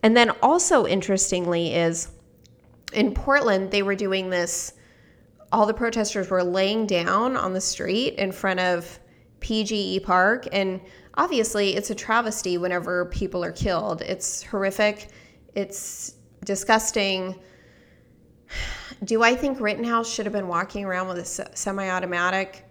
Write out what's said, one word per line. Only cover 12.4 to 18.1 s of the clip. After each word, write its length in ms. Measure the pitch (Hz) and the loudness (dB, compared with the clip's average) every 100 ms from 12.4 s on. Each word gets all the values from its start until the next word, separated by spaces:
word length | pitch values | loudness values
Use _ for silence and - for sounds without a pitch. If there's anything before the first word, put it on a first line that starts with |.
| 185 175 | -2 -2
whenever 480 | 180 180 170 180 180 | 0 -2 -2 -2 -2
people 360 | - 190 180 | -2 -4 -4
are 100 | 170 | -6
killed. 500 | 165 208 175 208 160 | -2 -2 0 -2 -4
It's 400 | - - - - | -4 -4 -4 -8
horrific. 680 | - 208 196 190 208 208 - - - - - | -6 -2 -2 2 0 0 -12 -20 -20 -20 -10
It's 640 | - 190 - - - - - - - | -6 -6 -8 -12 -12 -14 -16 -20 -18
disgusting. 880 | - 196 - 220 220 - 196 190 185 185 - - - - - - _ | -6 -6 2 2 2 0 0 0 -4 -8 -16 -20 -20 -20 -20 -20 _